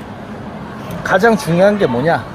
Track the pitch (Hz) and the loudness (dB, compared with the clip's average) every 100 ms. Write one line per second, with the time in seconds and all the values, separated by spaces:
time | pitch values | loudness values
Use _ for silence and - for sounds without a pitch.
0 | - - - - - - - - - - | -14 -14 -14 -14 -12 -12 -12 -12 -10 -8
1 | - 190 226 220 156 170 196 208 151 120 | 0 2 4 2 2 4 4 4 2 2
2 | 156 165 - | 2 0 -2